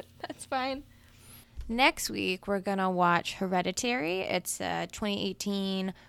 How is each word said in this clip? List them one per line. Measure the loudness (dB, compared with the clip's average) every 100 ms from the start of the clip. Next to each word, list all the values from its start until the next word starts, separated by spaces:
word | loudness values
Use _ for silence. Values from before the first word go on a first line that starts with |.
| -14 -14
That's | -14 -14
fine. | -4 -2 -2 -6 -10 -20 -20 -20 -20 -20 -18 -14 -6
Next | 4 4 4 -4
week, | -2 -2 -2 0
we're | 0
gonna | 0 2 2
watch | 4 6 6 2
Hereditary. | -2 0 2 0 0 0 0 0 -2
It's | 0 -2 -2 -4
a | -2 -2 -4
twenty | -4 -2 -2 -2
eighteen | -4 -2 -2 0 -2 -2 -6